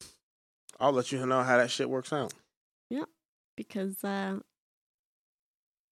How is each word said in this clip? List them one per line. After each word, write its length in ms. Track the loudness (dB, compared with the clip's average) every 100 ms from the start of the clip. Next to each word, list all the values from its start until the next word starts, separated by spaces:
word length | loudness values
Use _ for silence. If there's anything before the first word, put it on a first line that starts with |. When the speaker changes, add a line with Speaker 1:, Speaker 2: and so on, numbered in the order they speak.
| -20 _ _ _ _ _ -20 0
Speaker 1:
I'll 140 | 2
let 180 | 4 0
you 140 | -2 0
know 180 | 2
how 140 | 6 6
that 120 | 4
shit 180 | 0 -2
works 240 | -4 -4
out. 200 | -4 -4 -8 _ _ _ _ -10
Speaker 2:
Yeah, 160 | -8 -8 _ _ _ _ -16
because, 460 | -10 -6 -4 -4
uh, 360 | -4 -4 -4 -6 -10 _ _ _ _ _ _ _ _ _ _ _ _ _ _